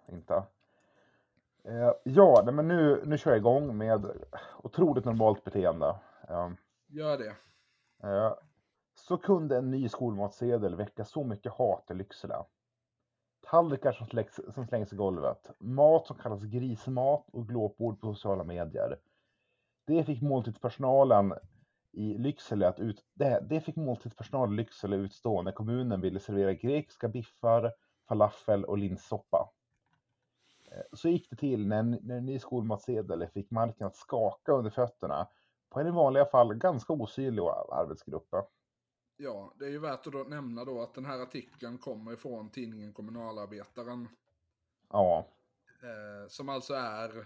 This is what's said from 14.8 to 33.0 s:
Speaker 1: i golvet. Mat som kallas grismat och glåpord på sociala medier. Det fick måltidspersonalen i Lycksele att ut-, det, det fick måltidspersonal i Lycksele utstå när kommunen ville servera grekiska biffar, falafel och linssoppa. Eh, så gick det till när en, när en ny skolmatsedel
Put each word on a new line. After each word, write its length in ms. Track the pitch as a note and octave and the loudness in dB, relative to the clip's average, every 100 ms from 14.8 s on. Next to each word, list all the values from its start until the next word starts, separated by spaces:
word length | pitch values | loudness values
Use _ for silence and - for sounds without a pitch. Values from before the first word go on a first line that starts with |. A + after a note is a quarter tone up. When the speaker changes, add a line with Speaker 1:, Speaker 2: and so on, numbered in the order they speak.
| G2+ | -4
Speaker 1:
i 20 | G2+ | -2
golvet. 560 | G2 F2 C2+ - - - | -2 0 -2 -4 -10 -14
Mat 480 | G#2 C3+ D3 E3 E3 | -4 6 8 6 2
som 100 | - | -8
kallas 260 | A#2 G2+ | -8 -6
grismat 840 | G#2 A#2+ B2+ A#2 - B2+ C3 D3 - | -6 -4 -4 -6 -6 0 2 0 -2
och 140 | A#2+ A2+ | -10 -6
glåpord 540 | A#2+ G#2 - A2+ G2+ | -4 -4 -4 -6 -4
på 120 | A2 | -8
sociala 300 | G2+ G2+ F#2+ | -6 -4 -4
medier. 560 | D#2+ F2 D#2+ - B1 C2+ _ _ _ _ _ _ _ _ - | -4 -6 -6 -4 -4 -6 _ _ _ _ _ _ _ _ -2
Det 160 | E3 | 0
fick 180 | D#3 B2+ | 0 -2
måltidspersonalen 1120 | C#3+ C3+ - - B2 - C3 C3+ C3+ G#2+ G2 - - _ _ _ _ | 0 0 -2 -4 -6 -2 4 6 8 8 6 0 -10 _ _ _ _
i 260 | - G#2+ G#2 | -8 -6 -2
Lycksele 500 | C3+ D3+ - G#2 G#2 | -4 -4 -4 2 2
att 120 | - | 2
ut-, 260 | A2 G#2 _ | -4 -6 _
det, 320 | - C#3 G#2 G#2 | -2 2 2 0
det 120 | D#3 | -4
fick 140 | D#3+ D#3+ | -4 -4
måltidspersonal 800 | D3 A#2 A#2+ - A#2 C3+ A#2 | -4 -4 -8 -14 -6 -2 0
i 20 | G#2+ | 0
Lycksele 400 | A2 - G2 G2 | -4 -6 -2 -2
utstå 460 | G2 - A#2+ F#2+ | -2 -6 -2 -2
när 100 | F#2 | -2
kommunen 500 | - A2 B2 B2 G2 | -4 -4 -2 -2 -2
ville 180 | F#2 F#2+ | -2 -4
servera 340 | - G2 G2 | -2 0 0
grekiska 540 | F#2+ A#2+ D3 - - A#2 | 0 -2 -2 -4 -6 -6
biffar, 640 | A#2+ A2+ _ A#2 A#2 A#2 - _ _ - | -6 -10 _ 2 4 2 -4 _ _ -4
falafel 580 | G#2+ G#2 - - G2+ F#2 | 4 4 2 0 0 0
och 120 | G2+ | -2
linssoppa. 720 | G2 F#2 - G2+ - - - _ _ _ _ _ _ _ _ _ _ _ _ | -2 -6 -8 -10 -2 -2 -2 _ _ _ _ _ _ _ _ _ _ _ _
Eh, 120 | G1+ - | -16 -16
så 160 | - E3 | -4 0
gick 200 | F3 - | 0 -2
det 60 | A#2+ | -6
till 320 | C#3+ A#2 G2+ | -2 0 0
när 120 | G#2+ | 0
en, 200 | A#2 A#2+ | 0 -2
när 160 | G#2+ B2 | -6 -6
en 80 | B2+ | -6
ny 140 | C3+ | -6
skolmatsedel 880 | - B2 A2 A2 - A2 | -4 -4 -2 -4 -4 -4